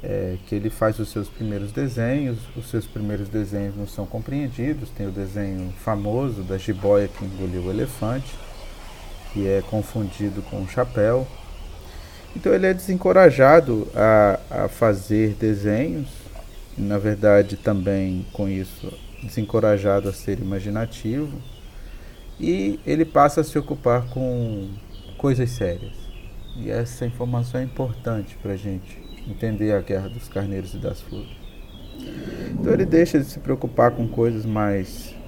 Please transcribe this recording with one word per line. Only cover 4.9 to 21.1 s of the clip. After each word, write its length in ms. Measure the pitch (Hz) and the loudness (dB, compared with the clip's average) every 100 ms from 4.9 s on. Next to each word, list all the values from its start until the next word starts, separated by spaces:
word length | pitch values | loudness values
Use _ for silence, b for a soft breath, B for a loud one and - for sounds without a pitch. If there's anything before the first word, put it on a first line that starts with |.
| - 101 | -6 -6
o 40 | |
desenho 600 | 95 98 104 101 95 92 92 | -4 -4 -4 -4 -4 -6 -6
famoso 640 | - 107 104 113 135 107 | -2 -2 0 0 -2 -4
da 140 | 92 95 | -4 -4
jiboia 500 | - 95 95 101 101 | -2 0 4 4 4
que 160 | - | -4
engoliu 400 | 98 95 92 90 | -8 -4 -4 -2
o 60 | 87 | -2
elefante, 640 | 104 123 - 110 127 131 - - - - - - - - - - | -2 -2 -2 -2 -2 -4 -10 -12 -14 -14 -14 -14 -14 -14 -12 -8
que 160 | 101 98 | -2 2
é 160 | 98 92 | 2 2
confundido 720 | 110 101 113 101 - 104 98 | -2 -2 -2 -4 -2 -4 -2
com 200 | 92 101 | -6 -6
o 60 | 95 | -4
chapéu. 580 | - 123 - 104 123 131 - - - - - B B B B B - | -2 0 2 4 4 0 -8 -14 -12 -12 -12 B B B B B -4
Então 180 | 190 | 2
ele 120 | 196 185 | 4 4
é 80 | |
desencorajado 1120 | 185 - 185 185 185 180 131 135 160 139 110 101 113 | 2 0 0 6 10 10 10 10 10 8 0 0 4
a, 680 | 107 107 104 - - - 101 | 8 8 8 6 -2 -4 -2
a 20 | |
fazer 680 | - 113 98 95 107 110 104 | 2 2 2 2 2 2 2
desenhos, 760 | 110 104 104 104 156 165 135 - - - - - - - | 0 2 2 2 0 -2 -6 -10 -14 -14 -14 -16 -14 -6
e, 40 | |
na 160 | 101 101 | -2 0
verdade, 580 | 107 104 104 101 98 101 | 0 4 8 8 6 0
também 720 | - 104 92 98 95 92 90 | 0 2 2 2 0 -2 -4
com 160 | - 98 | -4 -2
isso 420 | 95 92 - 92 - - - | -2 -6 -8 -12 -12 -16 -12
desencorajado 880 | 113 - 104 117 110 104 101 101 98 | -6 -4 0 2 4 4 4 2 2
a 20 | |
ser 260 | 98 - 98 | -6 -4 -4
imaginativo, 1040 | 95 98 104 107 117 - 107 | -2 -4 -4 -4 -4 -6 -4